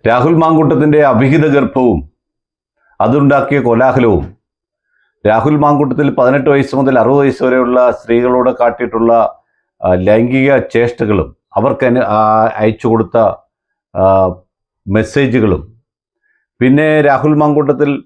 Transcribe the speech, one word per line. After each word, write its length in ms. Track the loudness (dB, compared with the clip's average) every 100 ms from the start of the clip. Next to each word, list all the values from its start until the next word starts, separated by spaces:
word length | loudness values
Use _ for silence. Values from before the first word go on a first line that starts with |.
രാഹുൽ 300 | 0 0 2 2
മാങ്കൂട്ടത്തിൻ്റെ 600 | 2 0 0 0 2 2 2
അവിഹിത 360 | 2 2 2 2
ഗർഭവും 520 | 0 -2 0 0 -2 -8 _ _ _ _ _ _ _ _ _
അതുണ്ടാക്കിയ 580 | -2 2 2 0 0 -2
കോലാഹലവും, 640 | 0 0 2 2 2 0 -4 -16 _ _ _ _ _ _ _ _
രാഹുൽ 300 | 0 0 0 0
മാങ്കൂട്ടത്തിൽ 480 | 0 0 -2 -2 -2
പതിനെട്ട് 340 | 0 0 0 0
വയസ്സ് 240 | 0 0 -2
മുതൽ 220 | 0 2
അറുപത് 220 | 2 2
വയസ്സ് 220 | 0 0
വരെയുള്ള 340 | -2 0 0 2 0
സ്ത്രീകളോട് 600 | -2 -2 0 0 0 0
കാട്ടിയിട്ടുള്ള, 600 | 0 -2 -2 -6 -2 2 2 0 -6 _ _ _ _
ആ, 100 | -4 -2
ലൈംഗിക 520 | 0 0 0 0 0 0 0
ചേഷ്ടകളും 600 | -2 -2 -4 -2 -2 -4 _ _ -4
അവർക്ക് 300 | -2 -2 -2
അനു-, 160 | 0 0
ആ, 40 | 0 0 0 0 -2
അയച്ചു 300 | -4 -2 -2
കൊടുത്ത, 300 | -2 0 0 0 -2 _ _ _ _ _
ആ, 100 | -2 0 2 0 -4 _ _ _ _ -4
മെസ്സേജുകളും, 760 | -4 -2 -2 0 0 0 -2 -6 _ _ _ _ _ _ _ _ _
പിന്നെ 280 | 0 2 2 0
രാഹുൽ 340 | 0 0 0 0
മാങ്കൂട്ടത്തിൽ 500 | 0 0 -2 -2 -2 -4